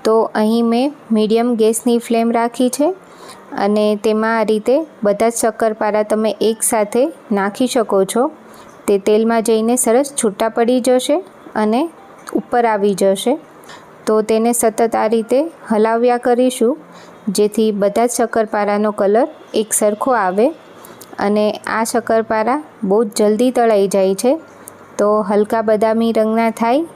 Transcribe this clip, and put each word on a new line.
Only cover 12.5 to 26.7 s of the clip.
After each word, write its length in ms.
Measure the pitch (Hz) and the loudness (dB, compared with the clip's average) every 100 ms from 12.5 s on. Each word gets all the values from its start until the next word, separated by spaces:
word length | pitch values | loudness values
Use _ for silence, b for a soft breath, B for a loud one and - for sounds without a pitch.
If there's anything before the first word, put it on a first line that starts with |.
| 247 233 | 0 0
આવી 320 | 214 202 190 | 2 0 2
જશે. 300 | 196 190 240 311 - - B B B - - | 2 2 0 -4 -6 -20 B B B -10 -2
તો 160 | 220 | 0
તેને 300 | 214 220 226 | 2 0 2
સતત 380 | 240 226 214 233 233 | 2 0 0 -2 0
આ 120 | 220 | 0
રીતે 320 | 226 214 254 330 - - | 0 2 0 0 -8 -4
હલાવ્યા 480 | 220 220 226 247 240 | 0 2 2 2 2
કરીશું, 600 | 254 240 254 - 226 311 - B B B - | 0 2 2 2 0 -2 -8 B B B -4
જેથી 440 | 190 208 208 220 | 0 0 2 0
બધા 340 | 208 202 202 240 | 2 0 2 0
જ 60 | - | 0
શક્કરપારાનો 760 | 226 233 214 214 208 208 214 | -2 0 -2 -2 -2 0 -2
કલર 360 | 208 196 208 311 - - | 0 2 2 0 -4 -6
એક 200 | - 214 | -4 -2
સરખો 480 | - 214 208 269 240 190 | 0 0 0 -2 0 0
આવે. 220 | 190 254 330 - B B B B - 202 | 0 0 -2 -18 B B B B -6 -2
અને 180 | 208 208 - - | 0 0 -2 -6
આ 180 | 214 | -4
શક્કરપારા 800 | 226 247 220 226 226 220 214 285 302 - | -2 -4 0 -2 0 -2 0 -2 -6 -8
બહુ 140 | 202 208 | 0 0
જ 60 | 233 - | 0 0
જલ્દી 340 | 208 214 254 | 0 2 0
તળાઈ 360 | 247 233 208 196 | 2 2 2 2
જાય 280 | 196 190 196 | 2 0 0
છે. 100 | 247 320 - B B B - - | 0 -2 -4 B B B -18 -2
તો 100 | 208 214 196 | 0 0 0
હલકા 340 | 208 208 226 | 0 0 -2
બદામી 500 | 214 214 220 220 226 | 0 2 2 0 0
રંગના 380 | 226 220 220 226 | 0 0 0 -2
થાય 320 | 220 233 | 0 0